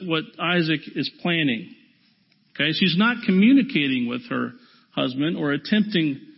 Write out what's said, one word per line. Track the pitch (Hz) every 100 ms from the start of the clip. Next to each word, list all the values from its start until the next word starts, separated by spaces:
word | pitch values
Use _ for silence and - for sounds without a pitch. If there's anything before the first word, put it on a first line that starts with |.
| 185
what | 160 156 -
Isaac | 170 175 160 156 -
is | 165 - -
planning. | 175 165 143 110 - - _ _ _ _ _ _ _
Okay, | - 151
she's | 156 185 170
not | 226 240 -
communicating | 185 220 277 196 - 143 127 120
with | 123 -
her | 131 120 123 _ _ _
husband | - 135 131 156 190
or | 147
attempting | 147 - 214 214 175 156 135 -